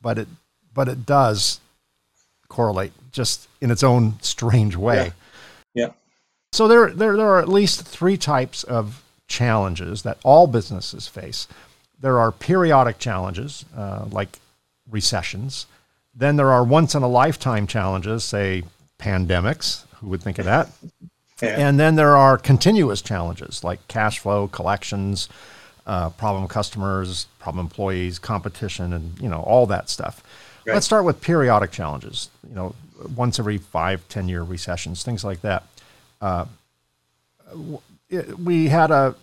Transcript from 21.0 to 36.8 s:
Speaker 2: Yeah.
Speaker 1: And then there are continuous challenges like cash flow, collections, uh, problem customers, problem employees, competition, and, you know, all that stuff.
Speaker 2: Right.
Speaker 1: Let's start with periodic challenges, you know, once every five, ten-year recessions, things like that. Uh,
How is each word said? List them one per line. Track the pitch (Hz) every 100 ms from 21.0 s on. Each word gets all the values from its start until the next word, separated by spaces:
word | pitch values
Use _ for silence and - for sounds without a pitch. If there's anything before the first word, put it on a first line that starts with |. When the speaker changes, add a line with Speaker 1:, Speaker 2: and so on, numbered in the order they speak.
| 170 _ _ -
Speaker 2:
Yeah. | 113 110 143
Speaker 1:
And | 143
then | 156 156
there | 147 143
are | 135 131
continuous | - 135 180 214 143 101
challenges | - 95 85 85 - -
like | 87 90 -
cash | 113 107 107
flow, | 98 104 101
collections, | - 90 101 - 101 98 95 - - - - - _ -
uh, | 92 82
problem | - 110 98 95
customers, | 107 101 104 98 95 92 90 - _
problem | - 92
employees, | 82 - 98 92 90 87
competition, | - 104 95 - 101 - 87
and, | 87 80 85
you | 120
know, | 82
all | 82 123 113
that | 95 -
stuff. | - - - _ - - - -
Speaker 2:
Right. |
Speaker 1:
Let's | 202
start | - 220
with | 180 -
periodic | - 170 127 107 98
challenges, | - 80 73 - - - _ -
you |
know, | 98 92 - - - - 123
once | 123 -
every | 104 101
five, | - 82 85 95 -
ten-year | 104 92 87
recessions, | 85 90 - 87 - 87
things | - 113
like | 101 90
that. | 107 92 - _ _ _ _ _
Uh, | 101 87 78 - _ _